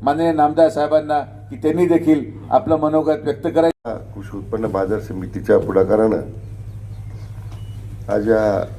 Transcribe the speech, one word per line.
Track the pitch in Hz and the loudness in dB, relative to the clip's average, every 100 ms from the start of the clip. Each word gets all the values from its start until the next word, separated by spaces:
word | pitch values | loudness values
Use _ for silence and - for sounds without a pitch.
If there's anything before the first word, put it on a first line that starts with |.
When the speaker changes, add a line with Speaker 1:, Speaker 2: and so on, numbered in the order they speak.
Speaker 1:
माननीय | 135 147 165 | -2 2 2
नामदार | 156 147 151 160 | 4 4 6 4
साहेबांना | 147 147 156 151 147 135 - - | 4 2 2 2 -2 -4 -12 -14
की | 131 | -4
त्यांनी | 156 160 175 | 0 2 4
देखील | 165 156 151 110 - - | 4 4 2 2 -10 0
आपलं | 131 127 160 | 0 2 2
मनोगत | 151 156 151 151 | 2 2 2 0
व्यक्त | - - 170 | -2 -4 -2
करायचं. | 165 165 - 117 110 - | 2 2 0 -6 -10 -10
Speaker 2:
कृषी | 104 101 101 | -14 -12 -12
उत्पन्न | 98 113 110 | -6 -4 -2
बाजार | 98 95 104 | -2 0 -2
समितीच्या | - 95 95 101 - 104 | -4 -8 -8 -6 2 2
पुढाकारानं | 104 95 95 107 110 92 - - - - - - - - - - - - - - - - - - - | 4 2 4 4 4 2 -4 -12 -14 -14 -14 -14 -14 -12 -12 -12 -14 -14 -14 -12 -12 -12 -12 -12 -4
आज | 107 104 | -2 2
या | 110 107 95 - | 4 4 0 -2